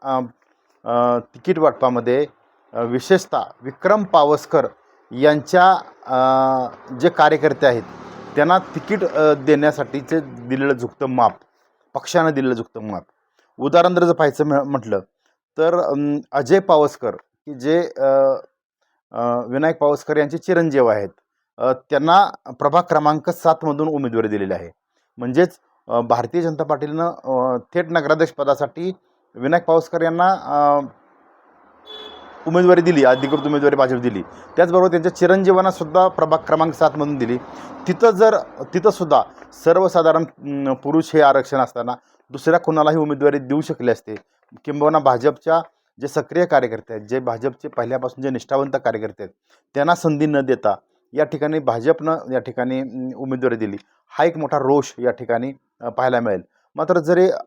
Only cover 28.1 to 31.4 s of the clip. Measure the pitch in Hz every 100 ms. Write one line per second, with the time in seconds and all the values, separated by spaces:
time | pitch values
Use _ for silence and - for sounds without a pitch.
28.1 | 156 160 - 139 139 143 - 175 185 _
29.1 | _ _ - 127 170 170 165 165 170 165
30.1 | 165 180 190 - 147 147 143 135 - _
31.1 | _ _ _